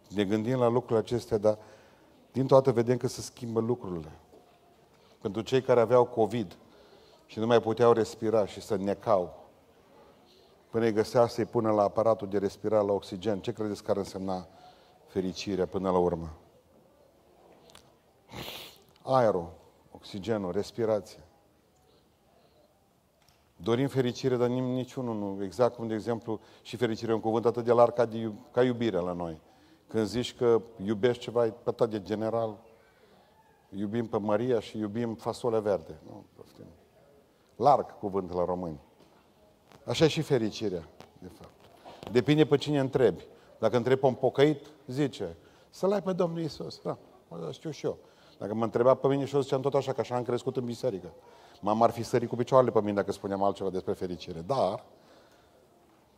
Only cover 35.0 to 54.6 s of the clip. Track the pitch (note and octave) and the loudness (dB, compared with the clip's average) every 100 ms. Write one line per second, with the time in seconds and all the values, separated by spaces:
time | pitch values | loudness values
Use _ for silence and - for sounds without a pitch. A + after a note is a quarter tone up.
35 | A#2+ A2 - G#2+ B2 A2+ G#2 F#2 D#2+ D#2 | -6 -6 -8 -4 -2 0 0 -2 -2 -18
36 | - G#2+ - - - - - E2 _ _ | -18 -20 -20 -20 -20 -20 -20 -20 _ _
37 | _ _ _ _ _ - B2 B2+ F#2+ - | _ _ _ _ _ 2 4 4 2 -6
38 | G#2 G2 F#2 F2+ F2 F2+ F2+ D2+ - _ | -4 -4 -2 -2 -2 -2 -6 -10 -16 _
39 | _ _ _ _ _ _ _ - - A#2+ | _ _ _ _ _ _ _ -16 -6 2
40 | D#3 E3 D3 C3+ A2 - G#2+ F2+ D#2 - | 2 2 0 0 0 -4 -6 -6 -10 -20
41 | - - F#2 - - _ - - - - | -20 -20 -20 -20 -20 _ -20 -20 -20 -18
42 | - A2 B2 D3+ D3+ C#3+ - D3 C3 C3+ | 0 0 4 4 6 4 2 0 2 4
43 | A#2+ E2 - - - - A2 A#2+ A#2 C3 | 4 2 -8 -20 -20 -2 0 2 2 2
44 | F3+ A#2+ B2+ B2+ D3 D3+ - - - B2+ | 2 2 0 4 2 2 -6 -20 -10 -4
45 | C#3+ - F#2 E2+ - _ _ - F#3 G3+ | -4 -4 -10 -10 -20 _ _ -4 -2 0
46 | F3+ F#3 F3+ E3 D#3+ - D#3 - F3 D3 | -2 -2 -2 -2 -6 -8 -14 -10 -8 -10
47 | - - - E3+ E3 C#3 D#3+ C#3+ C#3+ F2+ | -12 -20 -18 -12 -12 -10 -12 -6 -6 -6
48 | - _ - - G2+ G#2+ A2+ A#2 B2 C3 | -12 _ -20 -12 -6 -2 0 4 4 4
49 | C#3 C#3 C3+ C#3+ C3 C3+ C3+ C#3 C3+ B2+ | 4 0 0 -2 0 -2 0 0 -2 -4
50 | A2 B2 A#2+ A#2+ - B2+ A#2+ A#2 B2+ G2 | -4 -4 -2 -4 -4 -6 -6 -4 -4 -6
51 | F2 - - - - - G2 G#2+ A#2 A#2 | -10 -20 -20 -20 -20 -8 -2 4 4 2
52 | A2 B2 A#2 A#2 B2 C3 B2 A2 G#2 G2+ | 0 0 0 -4 4 4 6 4 2 0
53 | F#2+ G2+ G2+ G2 G2 F#2+ F#2+ F#2 F2+ G2 | -2 -4 -4 0 0 0 -4 -4 -4 -6
54 | F#2+ F2 - E2+ E2+ C3+ | -6 -8 -12 -12 -4 -2